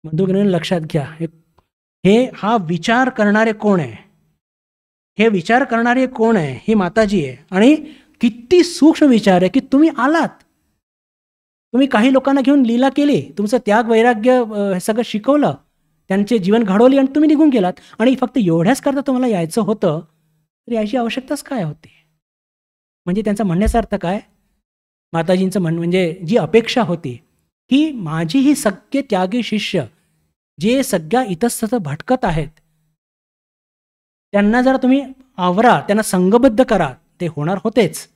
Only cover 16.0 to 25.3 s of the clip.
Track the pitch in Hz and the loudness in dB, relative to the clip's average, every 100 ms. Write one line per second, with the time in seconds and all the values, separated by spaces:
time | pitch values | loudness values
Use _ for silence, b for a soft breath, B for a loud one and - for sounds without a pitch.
16 | _ 190 202 240 180 226 214 190 254 277 | _ -2 0 0 2 0 2 4 4 4
17 | 269 285 302 302 302 247 180 - B B | 2 2 2 4 4 2 -2 -4 B B
18 | 233 254 247 277 185 165 170 262 294 277 | 0 0 -2 0 0 2 2 0 -2 -2
19 | 269 254 254 196 165 233 202 214 185 151 | -2 -2 0 -2 -2 -2 -2 -2 -2 -2
20 | 156 _ _ _ _ _ - 226 214 254 | -8 _ _ _ _ _ -8 -6 -2 -4
21 | 233 262 262 294 - 262 160 151 _ _ | -4 -6 -8 -10 -8 -8 -6 -10 _ _
22 | _ _ _ _ _ _ _ _ _ _ | _ _ _ _ _ _ _ _ _ _
23 | 175 190 214 202 208 170 214 240 - 196 | -6 -4 -2 -2 0 0 0 0 -2 -6
24 | 170 202 _ _ _ _ _ _ _ _ | -6 -6 _ _ _ _ _ _ _ _
25 | _ 165 165 | _ -6 0